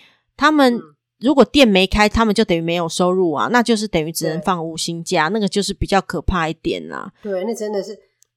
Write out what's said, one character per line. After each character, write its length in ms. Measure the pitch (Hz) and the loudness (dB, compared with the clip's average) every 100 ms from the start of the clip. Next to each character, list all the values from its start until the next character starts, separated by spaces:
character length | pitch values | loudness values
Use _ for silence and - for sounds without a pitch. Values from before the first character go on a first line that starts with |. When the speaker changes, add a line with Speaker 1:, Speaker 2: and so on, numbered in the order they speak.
| _ _ _ - | _ _ _ -2
Speaker 1:
他 140 | 294 | 2
们 240 | 302 262 233 | 4 4 2
Speaker 2:
嗯。 60 | 160 _ _ _ | -6 _ _ _
Speaker 1:
如 140 | 226 | 0
果 100 | 285 | 4
店 240 | 233 294 247 | 4 6 6
没 200 | 190 185 | 6 2
开， 200 | 208 214 | 2 2
他 160 | 226 | 2
们 120 | 226 202 | 2 2
就 100 | 220 | 2
等 100 | 170 | 0
于 60 | |
没 140 | 165 175 | 0 -2
有 120 | 165 | -2
收 240 | - 180 | 0 0
入 200 | 185 180 | 2 0
啊， 160 | 139 117 | 0 0
那 120 | 240 | 2
就 120 | 233 220 | 2 0
是 120 | 214 | 0
等 180 | 170 156 | -2 -2
于 60 | |
只 160 | 165 160 | -4 -6
能 120 | 160 | -4
放 220 | 180 175 | -4 -4
无 140 | 165 165 | -4 -8
薪 260 | - 170 | -8 -8
假， 240 | 165 180 156 | -4 0 0
Speaker 2:
对。 40 | |
Speaker 1:
那 60 | 220 | 0
个 80 | 196 | -2
就 160 | 202 | -2
是 100 | 196 | -4
比 140 | 196 - | -4 -2
较 120 | 196 | 0
可 220 | - 165 | 0 -4
怕 260 | - 180 160 | -2 -2 -2
一 60 | |
点 340 | 165 165 92 80 | -4 -6 -6 -8
啦。 240 | 69 - - | -12 -14 -14
Speaker 2:
对， 200 | 208 190 | -8 -6
那 120 | 214 220 | -6 -6
真 160 | 214 | -6
的 100 | 208 | -6
是， 160 | 190 208 _ _ _ | -6 -12 _ _ _